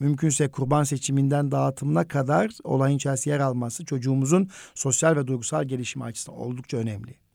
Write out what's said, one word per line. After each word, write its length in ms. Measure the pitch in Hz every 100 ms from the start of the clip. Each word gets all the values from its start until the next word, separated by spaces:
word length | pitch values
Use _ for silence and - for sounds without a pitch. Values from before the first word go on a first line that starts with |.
Mümkünse 480 | 143 143 160 131 143
kurban 360 | - 135 147
seçiminden 680 | 143 135 - 139 139 143 143
dağıtımına 580 | 139 139 135 139 160 165
kadar 420 | 143 131 151 214 -
olayın 320 | - 135 135 139
içerisinde 380 | 139 135 147
yer 60 | 147
alması 440 | 135 127 120 -
çocuğumuzun 680 | 170 135 127 135 135 180 190 - -
sosyal 420 | - 139 123 160 151
ve 100 | 127
duygusal 380 | 127 113 156
gelişimi 400 | 139 131 120 135
açısından 340 | 117 113 - -
oldukça 380 | 120 127 - 127
önemli. 380 | 113 104 113 - _